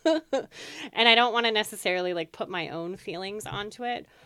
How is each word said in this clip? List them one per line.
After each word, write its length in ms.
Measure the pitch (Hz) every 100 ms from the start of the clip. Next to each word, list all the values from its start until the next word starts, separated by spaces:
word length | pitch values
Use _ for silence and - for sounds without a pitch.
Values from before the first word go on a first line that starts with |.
| 320 320 - 269 - - - - 254
And 120 | - 233
I 80 |
don't 200 | 226 247
wanna 160 | 233 233
necessarily, 600 | 214 220 208 190 180 180
like, 180 | 170 160
put 160 | - 190
my 200 | 180 160
own 260 | 165 170 190
feelings 480 | - 170 190 214 -
onto 380 | 202 208 226
it 220 | 240 240 - _